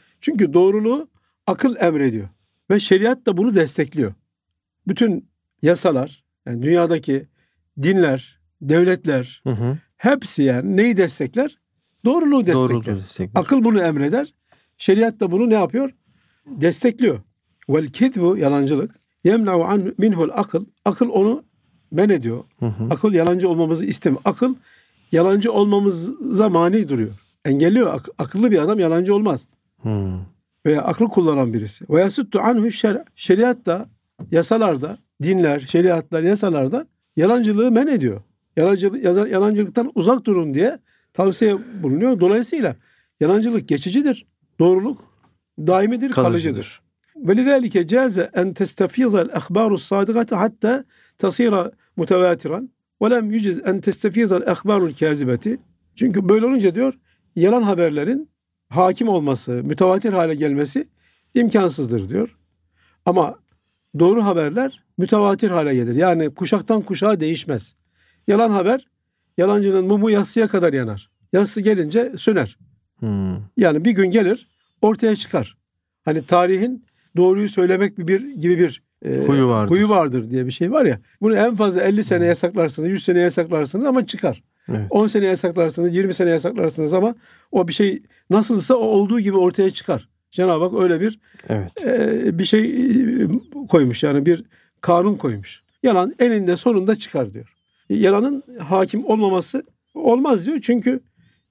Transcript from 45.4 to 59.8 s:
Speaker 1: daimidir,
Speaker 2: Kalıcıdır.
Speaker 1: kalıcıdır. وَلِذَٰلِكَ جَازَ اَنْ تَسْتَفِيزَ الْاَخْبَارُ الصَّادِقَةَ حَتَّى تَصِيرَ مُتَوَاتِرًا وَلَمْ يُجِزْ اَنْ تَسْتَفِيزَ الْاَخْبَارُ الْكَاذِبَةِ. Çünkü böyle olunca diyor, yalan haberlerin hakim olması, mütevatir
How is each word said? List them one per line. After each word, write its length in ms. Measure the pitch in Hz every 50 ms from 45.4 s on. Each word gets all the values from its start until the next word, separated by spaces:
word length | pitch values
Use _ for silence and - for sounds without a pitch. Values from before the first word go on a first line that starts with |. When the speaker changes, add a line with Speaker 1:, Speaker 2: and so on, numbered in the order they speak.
| _ _ _ -
Speaker 1:
daimidir, 540 | 151 165 185 190 202 220 247 233 262 269 247
Speaker 2:
Kalıcıdır. 400 | - 131 170 175 170 160 156 127
Speaker 1:
kalıcıdır. 280 | 107 104 - - - _ _ _ _ _ _ _ 311
وَلِذَٰلِكَ 680 | 262 170 196 233 254 277 285 269 240 208 - 185 175 156 214
جَازَ 380 | 254 262 254 185 180 170 -
اَنْ 240 | - 208 180 190 165
تَسْتَفِيزَ 600 | - 196 - - - 190 175 - 247 262 233 202 190 170
الْاَخْبَارُ 460 | - - 170 - - 175 208 226 214 202 165
الصَّادِقَةَ 520 | - - 196 196 196 202 220 233 233 - 226 175 202
حَتَّى 420 | 220 - _ - 214 254 277 269 - _ _ _ _ _ _
تَصِيرَ 540 | - 190 - - 240 226 208 185 175 175 - _ _ _ _ 185
مُتَوَاتِرًا 720 | 165 - 190 180 180 180 170 - - 143 160 202 262 - _ _ _ _ _ -
وَلَمْ 240 | 208 226 247 240 220 208 214
يُجِزْ 220 | 226 208 196 175 - -
اَنْ 180 | 196 185 190
تَسْتَفِيزَ 520 | - 208 185 - - 208 170 226 233 190 190 175
الْاَخْبَارُ 400 | - - 175 - - 202 208 196 180 160
الْكَاذِبَةِ. 680 | 135 - 160 156 147 143 143 127 123 117 - 208 247 - - _ _ _ _ _ _
Çünkü 320 | - 233 254 175 202 190 180
böyle 180 | 208 220 226
olunca 280 | 247 269 247 196 185 165
diyor, 200 | 214 262 269 - - _ _ _ _ _ _ _
yalan 260 | 165 165 196 233 247 220
haberlerin 640 | 202 190 170 175 160 147 147 147 196 262 285 311 - _ _ _ _ _ _ _ _
hakim 400 | 120 165 185 185 185 - 233 226
olması, 440 | 196 170 147 143 131 127 - 131 123
mütevatir 600 | 123 135 143 151 -